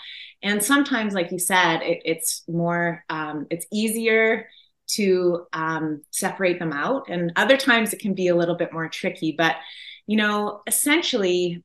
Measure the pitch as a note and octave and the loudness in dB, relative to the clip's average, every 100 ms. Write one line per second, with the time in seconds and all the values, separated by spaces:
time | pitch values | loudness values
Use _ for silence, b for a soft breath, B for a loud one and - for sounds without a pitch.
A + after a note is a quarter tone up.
0 | B B B - G3 G#3 - C#4+ C#4+ B3 | B B B -6 -2 0 2 2 2 0
1 | G#3+ G3 F3 F3+ - F#3 F3 E3 E3+ E3 | 0 -2 -2 -4 0 4 4 2 0 -2
2 | - E3 - - - E3+ E3+ E3+ E3+ E3 | -2 -4 -4 -6 -4 -2 0 0 0 -2
3 | - D#3+ D3+ D3+ C#3+ E3+ - G#3+ A3 A3+ | -6 -6 -6 -8 -6 -8 -4 -2 -2 0
4 | A3+ A3 A3 A3+ b b b _ - - | 2 4 4 2 b b b _ -6 0
5 | G3 F#3 F3+ F3 - D#3+ D#3+ D#3+ D#3 D3+ | 4 4 4 0 -2 -4 -2 -2 -2 -4
6 | - - F#3 F#3 F#3 F3 E3 C#3+ E3 C4+ | -8 -4 -4 0 0 0 -2 -2 -2 -2
7 | - F3 E3+ E3+ G#3+ C4+ C4+ A#3 G#3+ - | -4 -4 -2 2 4 4 4 2 2 -2
8 | G#3 F#3 F#3 F3 E3+ E3+ E3+ E3 D#3+ - | -4 0 2 4 2 0 -2 -4 -6 -4
9 | F#3 - D#3 D3+ D#3+ - B B B B | -6 -4 -4 0 0 0 B B B B
10 | - G#3+ G#3 G#3 G#3 G#3 - A3 D4 D#4 | -2 0 2 0 -2 -6 -4 -2 2 2
11 | F4 A#3+ F#3+ F3+ F3 F3 | 2 0 2 2 0 -4